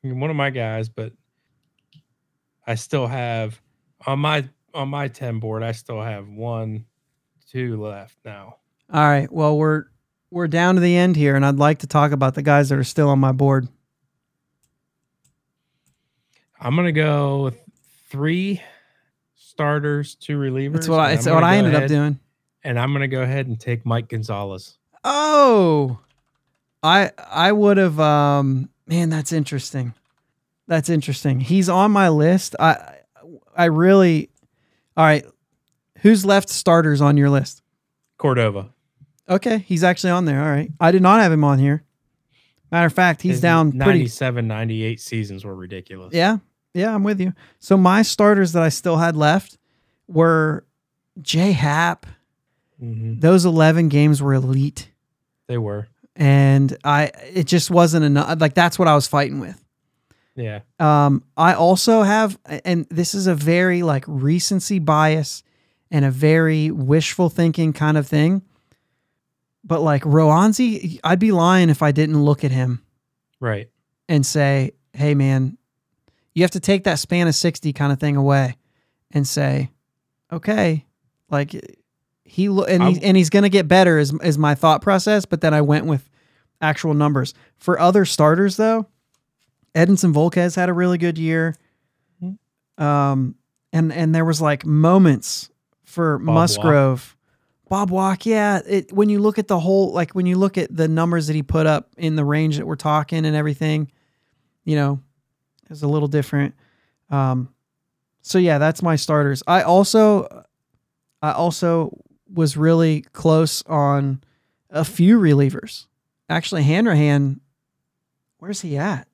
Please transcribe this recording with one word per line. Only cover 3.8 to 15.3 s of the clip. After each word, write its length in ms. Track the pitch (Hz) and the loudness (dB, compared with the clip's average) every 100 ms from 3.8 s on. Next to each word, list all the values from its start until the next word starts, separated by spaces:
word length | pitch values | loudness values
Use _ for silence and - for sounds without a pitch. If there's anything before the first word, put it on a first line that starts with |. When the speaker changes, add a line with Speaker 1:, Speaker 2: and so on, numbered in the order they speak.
| _ _ - | _ _ -8
Speaker 1:
on 120 | 139 | -4
my, 300 | 147 151 135 _ _ | -2 -4 -6 _ _
on 140 | 156 139 | -10 -8
my 180 | 143 139 | -8 -10
ten 320 | 117 123 113 | -10 -10 -8
board, 220 | 110 110 | -8 -8
I 100 | 113 | -8
still 300 | 113 - 110 | -10 -12 -12
have 260 | 113 104 101 | -10 -12 -16
one, 560 | 104 117 113 110 107 113 _ _ _ _ _ _ | -14 -10 -8 -8 -12 -14 _ _ _ _ _ _
two 300 | 131 123 110 | -10 -8 -8
left 340 | 107 101 98 _ 113 | -10 -14 -20 _ -20
now. 300 | 101 98 _ _ _ _ | -20 -20 _ _ _ _
Speaker 2:
All 100 | 156 151 | 0 2
right. 220 | 143 143 | 2 -2
Well, 240 | 160 151 151 | -4 -2 0
we're, 280 | 147 151 - _ _ _ _ | -2 -4 -8 _ _ _ _
we're 160 | 175 170 | -8 -4
down 260 | 165 180 | 0 2
to 60 | 185 | 2
the 120 | 175 | 2
end 220 | 175 180 156 | 2 2 2
here, 180 | 143 139 | 2 2
and 80 | |
I'd 120 | 139 139 | 0 2
like 220 | 147 151 | 0 0
to 60 | 143 | -2
talk 260 | 151 147 | 0 0
about 220 | 143 131 | 0 -2
the 80 | 131 | -2
guys 260 | 147 143 143 | 2 2 2
that 100 | 139 | -2
are 60 | |
still 240 | 127 - 143 | -2 0 0
on 100 | 139 | 2
my 140 | 135 | 0
board. 340 | 131 139 135 123 _ _ _ _ _ _ _ _ _ _ _ _ _ _ _ _ | 0 0 0 -4 _ _ _ _ _ _ _ _ _ _ _ _ _ _ _ _